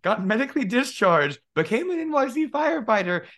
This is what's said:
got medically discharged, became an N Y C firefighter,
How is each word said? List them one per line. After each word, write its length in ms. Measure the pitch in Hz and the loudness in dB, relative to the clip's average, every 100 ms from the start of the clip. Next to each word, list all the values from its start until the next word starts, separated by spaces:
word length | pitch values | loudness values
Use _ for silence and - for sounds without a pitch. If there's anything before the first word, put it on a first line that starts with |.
got 240 | 180 185 | -4 -2
medically 380 | 190 220 277 302 | 0 0 0 -2
discharged, 720 | 202 247 277 - 190 160 143 143 _ | 0 0 0 0 4 4 2 -2 _
became 380 | 165 160 226 359 | -4 0 -2 -2
an 80 | 339 | -4
N 120 | 320 | -2
Y 180 | 294 262 | 0 0
C 180 | 277 311 | -2 -2
firefighter, 760 | 294 311 330 220 208 175 180 - | 0 0 0 0 0 0 -4 -6